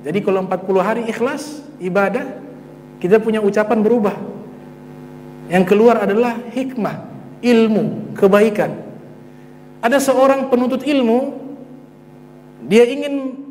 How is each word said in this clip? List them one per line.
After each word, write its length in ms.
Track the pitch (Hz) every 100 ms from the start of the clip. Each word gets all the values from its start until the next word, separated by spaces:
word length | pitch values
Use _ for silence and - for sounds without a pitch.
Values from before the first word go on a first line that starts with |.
Jadi 160 | 135 185
kalau 220 | 202 190
empat 240 | 185 185 185
puluh 160 | 190
hari 240 | 185 233 233
ikhlas 560 | 220 240 294 - - - -
ibadah, 560 | 180 185 196 214 285 - - - - - - -
kita 160 | 175 214
punya 220 | 226 214
ucapan 400 | 202 208 214 226
berubah. 380 | 208 240 208 - - - - - - - - - - - - - -
Yang 280 | 180 185 202
keluar 280 | 233 226
adalah 360 | 202 202 240 226 -
hikmah, 520 | 226 269 233 180 - - - - -
ilmu, 720 | 233 233 220 214 156 - - -
kebaikan. 640 | 196 202 220 214 156 - - - - - - - - - - -
Ada 160 | 233 277
seorang 440 | 277 254 262 269 262
penuntut 400 | 247 247 254 277
ilmu, 480 | 285 233 233 277 - - - - - - - - - - - - - 113
dia 200 | 208 240
ingin 560 | 277 285 277 269 240 -